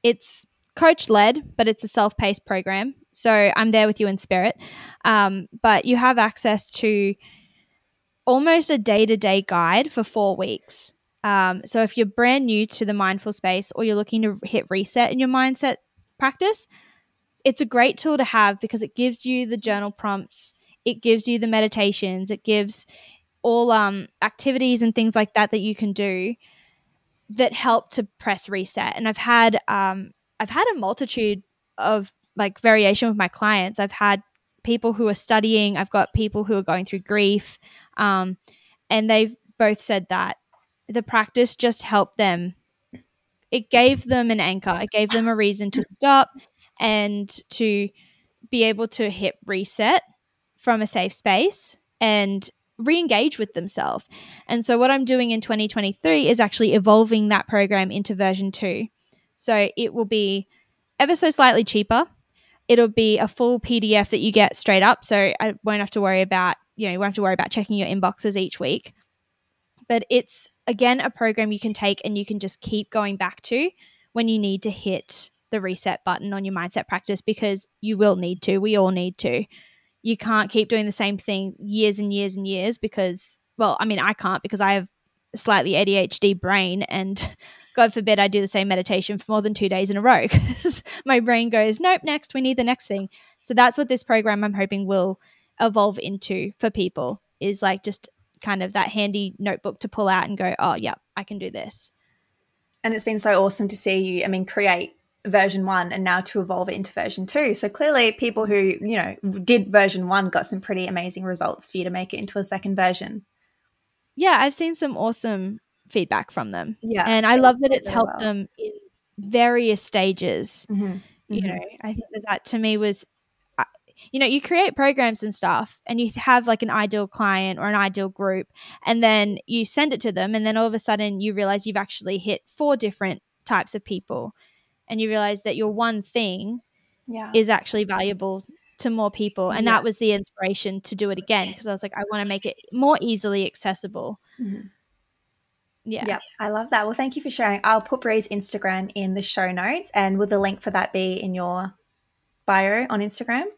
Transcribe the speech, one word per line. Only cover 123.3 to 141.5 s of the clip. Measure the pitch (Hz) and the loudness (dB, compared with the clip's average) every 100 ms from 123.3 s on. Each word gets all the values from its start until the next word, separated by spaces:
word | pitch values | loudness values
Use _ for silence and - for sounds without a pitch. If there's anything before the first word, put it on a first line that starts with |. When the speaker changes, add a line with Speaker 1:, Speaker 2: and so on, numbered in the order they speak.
| _ _ - | _ _ -6
Speaker 1:
uh, | - _ _ _ - | -6 _ _ _ -10
you | 269 | 0
know, | 269 | 2
you | 277 | 0
create | - 349 381 - | 0 2 2 2
programs | 277 269 240 220 | 0 2 0 -2
and | 214 | -6
stuff | 196 185 170 214 - - | -4 -2 -2 -4 -14 -6
and | 233 | -4
you | 233 | -4
have, | - - 247 233 | -2 2 2 4
like, | 220 | -2
an | 226 | 0
ideal | 214 208 208 196 | -2 -2 -2 -4
client | - 208 190 190 - | -2 0 0 -2 -4
or | 202 | -2
an | |
ideal | 208 196 196 190 | 0 0 -2 -6
group, | 190 196 190 - - - - | -4 -2 -2 -6 -16 -20 -10
and | - 233 | -2 2
then | 226 214 208 196 - | 4 4 2 -4 -4
you | 233 | -4
send | 220 - 294 | -2 0 0
it | 247 | 0
to | 233 | -4
them, | 185 190 220 | -2 -2 -2
and | 214 | 0
then | 220 | 0
all | 226 | 0
of | |
a | 220 | -2
sudden | - 208 208 196 | -2 -2 -2 -4
you | 208 | -4
realize | 202 196 202 208 | -2 -2 -2 -2
you've | 202 | -6
actually | 202 - - 196 | -6 -8 -6 -6
hit | 190 - _ | -4 -6 _
four | _ 294 269 | _ 0 0
different | 214 - 190 156 _ _ | -2 -4 -6 -6 _ _
types | - 240 - | -2 -2 -2
of | 214 | -10
people, | - 190 _ 123 120 _ _ _ _ _ _ | -8 -10 _ -10 -10 _ _ _ _ _ _
and | 220 | -4
you | 220 | -2
realize | 214 208 208 | 0 -2 -4
that | 214 - | -6 -2
your | 214 | -2
one | 208 233 214 | -2 -2 -2
thing | 196 240 214 185 226 233 _ _ _ _ - | -6 -4 -2 -4 -8 -10 _ _ _ _ -14
Speaker 2:
Yeah. | 226 220 | -12 0
Speaker 1:
is | 226 220 | 2 2
actually | 220 - 214 | 0 -2 -4
valuable | 208 190 196 196 190 190 - 311 _ - | -4 -2 -4 -4 -6 -8 -12 _ _ -8
to | 247 | -4
more | 226 208 | -2 -2
people. | 208 208 202 185 | -2 -6 -2 -4
And | - | 0
Speaker 2:
Yeah. | 226 | 2
Speaker 1:
that | 233 | 2
was | 233 214 | 0 0
the | 226 | 0
inspiration | 202 196 - 190 196 202 190 | 0 -4 -6 -4 -4 -6 -6
to | - | -8
do | 196 202 | -4 -4
it | 185 | -4
again, | 185 208 185 | -2 -2 -2